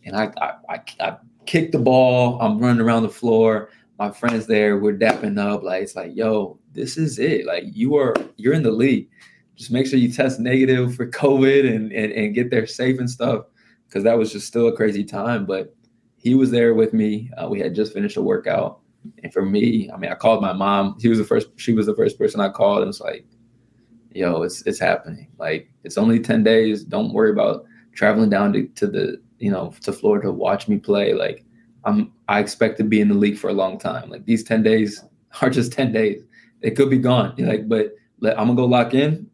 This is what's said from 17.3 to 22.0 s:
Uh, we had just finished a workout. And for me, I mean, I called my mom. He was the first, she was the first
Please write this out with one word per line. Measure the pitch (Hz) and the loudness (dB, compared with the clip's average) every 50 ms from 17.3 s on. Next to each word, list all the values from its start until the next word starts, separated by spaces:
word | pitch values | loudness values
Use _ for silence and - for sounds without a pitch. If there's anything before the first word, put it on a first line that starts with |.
| - - | -12 -10
Uh, | 82 - | -8 -6
we | 101 98 | -4 -4
had | - - 87 | -4 -4 -2
just | 104 107 107 - | -2 -4 -4 -2
finished | 101 101 101 - 104 | -4 -4 -4 -2 -4
a | |
workout. | 101 101 98 - - - 95 - - - - _ _ _ _ _ _ - - - - | -2 -2 -2 -2 -2 -2 -2 -2 -2 -4 -8 _ _ _ _ _ _ -20 -20 -18 -18
And | - | -6
for | - - - | -4 -2 -2
me, | - 196 208 156 120 117 110 98 - - | 0 0 2 2 2 2 0 -2 -4 -8
I | - | -8
mean, | - - | -8 -8
I | - | -6
called | - - 110 113 101 | 0 2 4 4 4
my | 101 95 | 2 -2
mom. | 92 95 98 101 101 98 98 98 101 - | -2 0 0 2 2 2 0 -2 -4 0
He | 110 117 | 2 2
was | 113 110 | 2 2
the | 104 | 2
first, | - 117 113 107 - _ | 2 0 0 0 -2 _
she | - - - 113 | -10 -2 0 0
was | 110 104 | 2 2
the | 104 104 | 0 0
first | - | 0